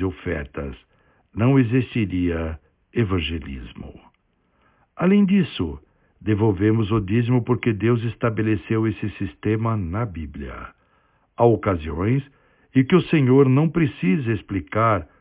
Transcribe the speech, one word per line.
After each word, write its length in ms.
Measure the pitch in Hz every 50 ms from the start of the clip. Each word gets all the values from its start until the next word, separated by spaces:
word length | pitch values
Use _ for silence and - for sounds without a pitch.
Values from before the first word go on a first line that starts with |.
e 40 | 92
ofertas, 720 | 95 87 - - 87 82 76 71 - - 78 71 69 65 - _ _ _ _ _ _ _ _ _ _
não 260 | - 95 113 127 139 135
existiria 1000 | 127 107 120 131 110 - - 123 107 87 92 90 87 87 82 82 82 80 80 - _ _ _ _ _ _
evangelismo. 1040 | - 185 123 90 95 90 78 73 82 82 - 69 67 64 60 55 - - - - - - - - _ _ _ _ _ _ _ _ _ _ _ _ _ _ _ _ _
Além 280 | - 175 185 202 208 202
disso, 560 | 180 196 202 156 - - - 92 78 71 - _ _ _ _ _ _ _ -
devolvemos 680 | 87 101 107 98 110 113 95 85 101 110 110 113 110 92
o 100 | 110 110
dízimo 420 | 95 92 104 120 120 117 127 123
porque 300 | 110 123 123 120 - 120
Deus 300 | 113 98 107 113 120 113
estabeleceu 840 | 110 117 - - - 117 110 110 107 110 110 95 - - 113 110 110
esse 220 | 110 101 - - 101
sistema 640 | - - 98 92 - _ - 104 110 110 110 113 113
na 280 | 107 90 80 87 107 123
Bíblia. 680 | 110 85 80 76 71 69 71 69 64 64 - - - - _ _ _ _ _ _ _ _ _ _ _ _
Há 80 | - 117
ocasiões 760 | 117 110 101 - 107 92 78 76 80 73 80 92 110 131 139 139 - _ _ _ _ _ _ _ _ -
em 100 | 131 131
que 120 | 131 185
o 40 | 170
Senhor 460 | - - - 156 135 123 127 139 139 131
não 200 | 127 139 160 165
precisa 640 | - 175 165 127 - - - 180 185 160 123 113
explicar 760 | 113 95 - - 101 95 73 - - 107 113 113 107 90 76 - _ _